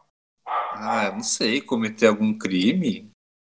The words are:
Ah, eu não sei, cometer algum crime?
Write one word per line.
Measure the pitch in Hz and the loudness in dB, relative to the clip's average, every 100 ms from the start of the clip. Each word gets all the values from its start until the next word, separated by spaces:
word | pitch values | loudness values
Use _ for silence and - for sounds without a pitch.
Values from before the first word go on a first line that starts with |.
| _ _ _ _ - - - 104 | _ _ _ _ -6 -6 -6 -6
Ah, | 107 113 101 | -4 -2 -2
eu | |
não | 98 | -4
sei, | - - 113 131 | -4 -2 0 -2
cometer | - 117 110 110 113 | -2 -2 -2 4 4
algum | 104 107 107 | 4 0 0
crime? | 98 92 101 185 151 90 - _ _ _ | 0 2 2 2 0 -4 -10 _ _ _